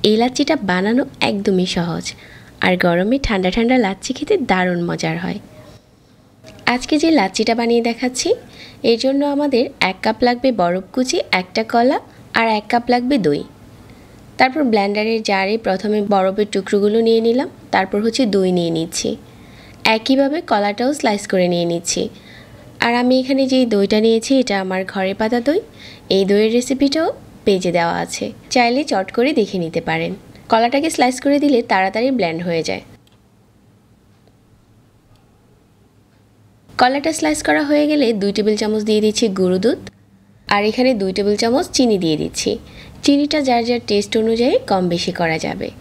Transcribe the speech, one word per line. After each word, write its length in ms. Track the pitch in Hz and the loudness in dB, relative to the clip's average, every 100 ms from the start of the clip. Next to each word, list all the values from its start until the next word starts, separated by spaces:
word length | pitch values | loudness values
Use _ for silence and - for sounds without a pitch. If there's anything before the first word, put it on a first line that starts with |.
এই 140 | 214 220 | 2 2
লাচ্ছিটা 380 | 247 254 294 311 | 0 -2 -2 -2
বানানো 400 | 202 180 202 240 - - | 0 -2 0 0 -2 -4
একদমই 480 | 226 208 202 185 185 | -4 -2 0 0 0
সহজ, 300 | 185 170 165 - - - - - - | -2 -4 -6 -10 -16 -20 -20 -20 -2
আর 120 | 185 180 | 0 2
গরমে 400 | 180 170 196 269 | 2 2 0 0
ঠান্ডা 320 | 277 196 185 | 0 0 0
ঠান্ডা 260 | 208 233 254 | 0 2 2
লাচ্ছি 320 | 202 196 - | 0 -4 -8
খেতে 220 | 254 302 415 240 | -8 0 0 2
দারুণ 320 | 185 185 175 | 2 2 0
মজার 340 | 170 165 165 165 | -2 -2 -4 -4
হয়। 200 | 180 208 - - - - _ _ _ _ _ _ - - - | -6 -8 -12 -20 -20 -20 _ _ _ _ _ _ -20 -8 -4
আজকে 280 | 247 - 302 | -4 0 0
যে 100 | 330 | 4
লাচ্ছিটা 440 | 302 190 190 220 | 2 2 0 0
বানিয়ে 280 | 226 233 233 | 0 2 2
দেখাচ্ছি, 460 | 233 233 254 254 339 494 - - - - | 0 -2 -4 -4 -2 -2 -4 -20 -20 -4
এর 160 | 233 233 | 0 2
জন্য 220 | 262 277 285 | 2 0 0
আমাদের 380 | 285 294 233 262 - | 0 0 0 -2 -2
এক 160 | 185 190 | -4 -2
কাপ 160 | 220 220 | -4 0
লাগবে 260 | 247 247 262 | 0 2 0
বরফ 340 | 220 175 185 185 | 0 0 -2 -4
কুচি, 260 | - 254 349 - | -4 -2 -2 -2
একটা 300 | 185 185 - | -2 -2 -4
কলা, 340 | 220 233 247 311 - - - | 0 2 2 0 -4 -20 -4
আর 120 | - 226 | 0 2
এক 160 | 214 208 | 0 0
কাপ 160 | 240 240 | -2 2
লাগবে 280 | 247 247 277 | 0 2 0
দই। 240 | 160 143 - - - - - - - - - - | 2 0 -4 -18 -20 -20 -20 -20 -20 -20 -20 0
তারপর 260 | 262 285 | 2 2
ব্লেন্ডারের 560 | 269 214 202 202 214 226 | 2 2 2 0 -2 -2
জারে 320 | 220 196 190 220 | 0 0 0 -2
প্রথমে 400 | 208 190 208 214 202 | -2 -2 0 -2 2
বরফের 380 | 196 190 202 208 | 2 2 0 -2
টুকরোগুলো 480 | 196 190 202 208 220 | -2 0 2 2 2
নিয়ে 200 | 226 226 | 4 4
নিলাম, 280 | 226 240 330 - - | 2 0 -2 -8 -4
তারপর 280 | 196 190 208 | -2 0 -2
হচ্ছে 220 | 226 226 240 | -2 0 0
দই 240 | 196 185 | 2 2
নিয়ে 200 | 180 170 165 | 0 0 -4
নিচ্ছি। 320 | 165 - - - - - - - - - | -4 -6 -6 -6 -14 -20 -20 -20 -20 -6
একইভাবে 540 | 208 220 226 269 277 311 349 | -2 0 2 2 2 -2 -2
কলাটাও 400 | 214 202 202 247 | 0 0 -2 -2
স্লাইস 300 | 294 247 208 - | 0 -2 -2 -2
করে 200 | 190 180 | 0 2
নিয়ে 200 | 175 170 | 0 -2
নিচ্ছি। 320 | 170 - - - - - - - - - - | -2 -4 -4 -6 -10 -20 -20 -20 -20 -20 -4
আর 140 | 233 | -2
আমি 200 | 240 247 262 | 2 2 2
এখানে 240 | 262 269 262 | 2 0 2
যেই 200 | 262 247 | 2 2
দইটা 320 | 202 196 214 | 2 2 2
নিয়েছি, 320 | 226 226 - 269 | 2 2 2 0
এটা 160 | 202 196 | 2 -2
আমার 200 | 190 185 | -2 -4
ঘরে 300 | 190 202 190 | -4 -4 -4
পাতা 240 | 196 220 240 | -2 0 0
দই। 200 | 233 349 - - - - - | 0 -2 -4 -20 -20 -20 -2
এই 120 | 190 | 0
দইয়ের 260 | 190 202 220 | 2 2 2
রেসিপিটাও 560 | 240 247 269 277 302 349 - - - | 0 0 0 0 0 -2 -4 -16 -4
পেজে 280 | - 190 180 | 0 2 2
দেওয়া 240 | 175 170 175 | 0 0 -2
আছে, 280 | 170 - 202 - - | -6 -8 -10 -10 -4
চাইলে 300 | 262 233 254 | 0 2 0
চট 220 | 320 208 190 | -2 -2 -2
করে 160 | - 254 | 0 0
দেখে 240 | 277 196 190 | 2 0 -2
নিতে 220 | 160 165 | -4 -4
পারেন। 320 | 160 160 170 190 - - - | -4 -4 -4 -8 -16 -20 0
কলাটাকে 400 | 226 233 277 330 | 2 2 0 -2
স্লাইস 260 | - 254 254 | 2 0 2
করে 160 | 277 285 | 0 2
দিলে 200 | 285 247 | 4 2
তাড়াতাড়ি 460 | 233 196 190 220 254 254 | 2 0 0 0 -2 0
ব্লেন্ড 220 | 175 160 | -2 -2
হয়ে 200 | 175 165 | -4 -4
যায়। 200 | 156 95 - - _ _ _ _ _ _ _ _ _ _ _ _ _ _ _ _ _ _ _ _ _ _ _ _ _ _ _ _ _ _ _ _ _ _ _ _ _ | -4 -8 -10 -20 _ _ _ _ _ _ _ _ _ _ _ _ _ _ _ _ _ _ _ _ _ _ _ _ _ _ _ _ _ _ _ _ _ _ _ _ _
কলাটা 400 | - 247 277 294 | 0 2 2 -4
স্লাইস 280 | 311 311 302 | -2 -2 -2
করা 200 | - 311 | 0 -2
হয়ে 200 | 285 294 294 | 2 0 2
গেলে 200 | 302 233 | 2 0
দুই 200 | 214 202 | 0 -2
টেবিল 240 | 214 208 208 | 0 -2 0
চামচ 260 | 214 214 | -2 -2
দিয়ে 160 | 214 214 | 0 2
দিচ্ছি 240 | 214 208 226 190 | 2 0 -2 0
গুঁড়ো 200 | 180 185 | 0 2
দুধ, 220 | 220 349 - _ _ _ _ _ - | 0 -2 -8 _ _ _ _ _ -2
আর 140 | 202 | 0
এখানে 260 | 208 214 254 | 0 2 0
দুই 160 | 226 196 | 2 -2
টেবিল 240 | 190 202 208 | 0 0 0
চামচ 300 | 233 262 277 - | 0 0 0 0
চিনি 200 | 247 202 | 2 2
দিয়ে 180 | 165 151 | 0 -2
দিচ্ছি। 340 | 151 - - 214 - - - - | -4 -4 -4 -6 -10 -20 -20 -2
চিনিটা 360 | - 285 294 311 262 | 2 2 2 0 0
যার 140 | 240 | 0
যার 180 | 233 240 240 | 0 -4 0
টেস্ট 260 | 208 208 226 | -2 0 -2
অনুযায়ী 380 | 220 226 247 480 - | 0 2 2 0 0
কম 140 | 190 180 | 0 0
বেশি 240 | 170 - | -2 -4
করা 240 | 175 165 160 | -2 -2 -2
যাবে। 300 | - - - - | -4 -6 -8 -10